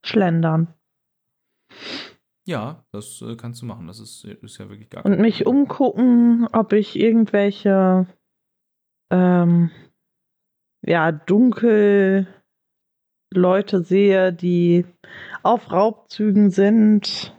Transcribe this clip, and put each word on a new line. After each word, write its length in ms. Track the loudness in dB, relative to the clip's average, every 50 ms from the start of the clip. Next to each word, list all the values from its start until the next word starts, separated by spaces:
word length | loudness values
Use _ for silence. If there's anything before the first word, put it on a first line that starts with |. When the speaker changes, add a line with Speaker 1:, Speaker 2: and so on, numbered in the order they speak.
| _
Speaker 1:
schlendern. 680 | -4 -2 0 0 0 0 0 0 0 0 -2 -2 -4 -8 _ _ _ _ _ _ _ _ _ _ _ _ _ _ _ _ _ _ _ -20 -20 -18 -16 -16 -16 -16 -20 _ _ _ _ _ _ _
Speaker 2:
Ja, 400 | -8 -8 -8 -8 -10 -12 -16 _ _ -16
das, 280 | -16 -16 -16 -20 -16
äh, 140 | -14 -14 -14
kannst 260 | -12 -14 -14 -14 -14
du 40 | -14
machen. 220 | -14 -14 -14 -16
Das 120 | -18 -20 -20
ist, 240 | -20 -20 -20 -20 -20
ist 340 | -20 -20 _ -20 -20 -20
ja 120 | -20 -20 -20
wirklich 200 | -20 -20 -20 _
gar 140 | -20 -4 -2
Speaker 1:
Und 100 | 0 2
Speaker 2:
kein 80 | 2
Speaker 1:
mich 220 | 2 0 0 0 -2
Speaker 2:
Problem. 180 | 0 2 0
Speaker 1:
umgucken, 880 | 0 -2 -2 -2 -2 -2 0 2 2 4 6 6 6 4 4 2 0 0 0
ob 180 | -2 0 2
ich 240 | 0 0 0 -2 -2
irgendwelche, 1080 | 0 0 2 4 2 2 2 0 0 0 0 -4 -2 0 0 2 4 4 4 2 2 0 -2 _ _ _ _ _ _ _ _ _ _ _ _ _ _ _ _ _ _ _ _
ähm, 600 | 0 2 2 2 2 2 2 2 2 2 2 0 -4 -12 -20 _ _ _ _ _ _ _ _ _ _ _ _ _ _ _ _ _ _ _ -6
ja, 260 | -4 -4 -2 -2 -2
dunkel 1160 | -4 -6 _ -2 0 2 2 0 0 -2 -2 0 0 2 2 2 2 0 0 0 0 -2 -4 -6 -12 _ _ _ _ _ _ _ _ _ _ _ _ _ _ _ _ _ _ _ -2
Leute 500 | 0 2 2 2 0 -2 -2 -4 -4 -2
sehe, 480 | 0 0 2 2 2 2 2 0 -2
die 540 | -2 -4 -4 -2 0 2 2 2 2 2 0 -4 _ _ _ -20 -20 -20 -20 -18 -18 -6 -2
auf 280 | -2 -2 -2 -4 -4
Raubzügen 800 | -2 0 0 0 -2 _ _ _ -8 -4 -2 0 2 4 2 2
sind. 840 | 2 2 2 4 4 4 4 4 2 2 0 -4 -10 -10 -12 -16 -18